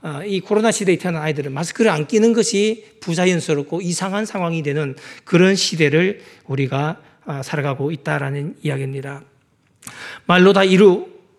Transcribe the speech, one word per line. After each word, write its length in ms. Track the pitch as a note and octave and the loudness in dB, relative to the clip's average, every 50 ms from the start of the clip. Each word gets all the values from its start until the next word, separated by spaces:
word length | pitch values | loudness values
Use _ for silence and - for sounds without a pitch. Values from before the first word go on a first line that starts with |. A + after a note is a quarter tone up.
어, 200 | - F3 D3 C#3+ E3+ | -10 -10 -10 -10 -8
이 160 | G#3 G3 F#3+ | -4 -6 -6
코로나 320 | F3 - G#3+ G#3 G#3+ A3+ | -2 0 0 2 2 2
시대에 260 | G#3 - G#3 F#3+ F3+ E3 | 0 0 2 0 0 0
태어난 240 | - F3+ E3+ D#3+ | 0 -4 -4 -4
아이들은 300 | D3+ D#3 D#3 C#3+ C#3 C#3+ | -2 -4 -4 -4 -6 -6
마스크를 380 | C3+ C#3+ F3 E3+ - - A3+ A3 | -6 -6 -6 -8 -2 0 2 2
안 180 | F3 D3+ D3+ C#3+ | 2 0 -2 0
끼는 260 | - G#3+ G#3+ A#3 A#3 | 2 2 4 4 4
것이 520 | A#3 A3 - - G3 G3+ G#3+ A3 A3 - - _ _ | 2 0 0 0 0 0 0 -2 -4 -10 -20 _ _
부자연스럽고 800 | - - E3 D#3+ F3+ F#3 F3+ E3+ D3+ - D#3+ C#3+ C#3+ C#3+ - E3+ | -6 -4 -2 0 2 2 2 0 0 -2 -2 -2 -2 -4 -6 -6
이상한 440 | G3+ F3 F3+ E3 F#3 G3 F#3 G3+ A3 | -4 -4 -4 -4 -4 -4 -4 -4 -6
상황이 360 | G#3 - G3+ F3+ E3+ E3 E3 | -6 -6 -6 -4 -4 -4 -4
되는 340 | D3+ D3 C#3 D3+ D3+ C#3 C3 - - - - - _ | -4 -4 -2 -2 -4 -4 -8 -12 -16 -20 -20 -20 _
그런 320 | - - E3+ F3+ F#3+ G3 | 0 4 4 4 6 4
시대를 680 | F#3 - - - D#3 D#3+ C#3+ C3+ D#3 F3+ F#3+ G3+ - - - - _ _ | 2 -2 -4 0 0 0 2 4 2 0 0 -4 -6 -14 -20 -20 _ _
우리가, 560 | - C3+ C3 C#3 B2+ C3+ C3+ C#3+ D3+ E3+ - _ _ _ _ _ | -8 -4 -4 -4 -2 -2 -2 -4 -4 -6 -8 _ _ _ _ _
아, 160 | - D3+ C#3 | -12 -10 -10
살아가고 500 | C3+ - - D3 C3+ C#3+ C#3 B2+ C#3 C#3+ | -8 -8 -6 -4 -4 -4 -4 -4 -4 -6
있다라는 680 | E3+ C#3+ - D#3+ D3+ C#3+ C#3 C#3 C#3 C#3+ C#3+ D#3+ - - | -6 -6 -6 -6 -4 -4 -4 -6 -6 -6 -8 -8 -10 -8
이야기입니다. 640 | - D3 C#3 C3+ C3+ C3+ C3+ C#3 C3 C#3 C#3 C#3 - _ _ _ _ _ _ _ _ _ _ _ _ - - - - - - - _ | -6 -6 -4 -4 -6 -8 -8 -10 -10 -12 -14 -16 -18 _ _ _ _ _ _ _ _ _ _ _ _ -16 -16 -16 -16 -16 -18 -18 _
말로 280 | - F3 F3+ F3+ G3 G3 | 2 4 6 6 6 6
다 100 | G3 G3 | 6 4
이루 460 | F#3+ F#3 F3+ G#3 G3+ F3+ G#3 - - - - _ _ _ | 4 6 8 8 8 6 4 -2 -10 -16 -20 _ _ _